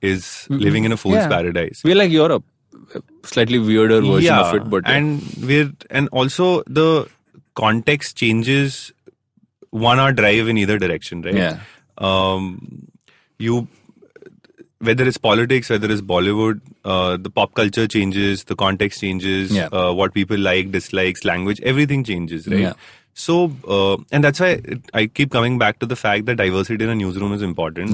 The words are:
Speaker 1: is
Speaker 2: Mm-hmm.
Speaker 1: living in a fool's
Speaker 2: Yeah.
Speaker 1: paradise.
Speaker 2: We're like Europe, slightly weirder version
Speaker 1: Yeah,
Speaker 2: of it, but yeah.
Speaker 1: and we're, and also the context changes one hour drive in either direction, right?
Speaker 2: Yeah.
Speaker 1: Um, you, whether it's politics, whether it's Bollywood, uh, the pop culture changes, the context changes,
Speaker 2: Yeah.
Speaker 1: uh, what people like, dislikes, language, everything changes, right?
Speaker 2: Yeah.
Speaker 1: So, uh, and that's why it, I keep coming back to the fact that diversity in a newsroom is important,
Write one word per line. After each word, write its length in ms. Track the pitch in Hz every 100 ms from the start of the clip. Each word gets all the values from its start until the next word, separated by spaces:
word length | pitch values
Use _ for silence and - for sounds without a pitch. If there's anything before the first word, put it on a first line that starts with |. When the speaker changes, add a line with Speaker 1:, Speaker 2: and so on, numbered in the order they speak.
Speaker 1:
is 220 | 98 95 -
Speaker 2:
Mm-hmm. 320 | - - 139 101
Speaker 1:
living 160 | 107
in 80 | 110
a 60 | 113
fool's 180 | 95 220
Speaker 2:
Yeah. 120 | 170
Speaker 1:
paradise. 520 | 90 87 87 82 -
Speaker 2:
We're 120 | 156 190
like 160 | 196
Europe, 320 | 160 160 131 - _ _ - - - - _
slightly 340 | - - 117 123
weirder 420 | 107 110 110 110
version 220 | 104 - 165
Speaker 1:
Yeah, 160 | 131 87
Speaker 2:
of 60 | 85
it, 140 | 110
but 140 | 98 90
yeah. 80 | 139
Speaker 1:
and 240 | 151 147 - -
we're, 300 | 123 143 147 143 -
and 180 | 135 143
also 540 | 131 131 - 180 175 -
the 400 | 135 160 160 - _ _ _ _ -
context 600 | 110 113 113 147 - -
changes 760 | 120 113 117 139 139 - - - - _ _ _ _ _ -
one 280 | 113 117 123
hour 120 | 139
drive 340 | 120 104 110 113
in 100 | 110
either 200 | 98 107
direction, 440 | 92 78 - 87
right? 100 | 85 98
Speaker 2:
Yeah. 240 | 87 82 104 - _ -
Speaker 1:
Um, 880 | 98 95 95 95 95 90 - - - _ _ _ _ -
you, 280 | 113 120 117 _ _ _ _ - - - _ _ - _
whether 280 | 113 117 127
it's 100 | -
politics, 520 | 110 107 120 131 -
whether 220 | 110 107
it's 100 | 107
Bollywood, 600 | 98 90 92 104 110 107 - - 101
uh, 320 | 95 90 90
the 120 | 92
pop 240 | - 101 -
culture 320 | 107 117 110
changes, 560 | 110 98 98 101 98 -
the 100 | 92
context 460 | 98 95 104 -
changes, 500 | 98 92 95 95 95
Speaker 2:
Yeah. 180 | 101 82
Speaker 1:
uh, 200 | 92 90
what 200 | 90 95
people 240 | 104 95 104
like, 340 | 95 92 95
dislikes, 540 | 95 - 95 92 90 98
language, 340 | 87 95 101
everything 420 | 123 135 147 139
changes, 440 | 113 87 82 82 82
right? 120 | 101
Speaker 2:
Yeah. 140 | 95 - - - _ -
Speaker 1:
So, 360 | - 170 175 131 -
uh, 300 | 98 98 98 -
and 120 | 147
that's 160 | 147 143
why 100 | 180 156
it, 160 | 113 127 -
I 140 | 113 110
keep 240 | - 143
coming 260 | 123 117 127
back 220 | 107 -
to 80 | 117
the 80 | 123
fact 320 | 107 101 110
that 80 | 113
diversity 480 | 98 95 92 110
in 80 | 110
a 40 | 113
newsroom 380 | 95 92 101
is 80 | 101
important, 480 | 98 85 80 80 101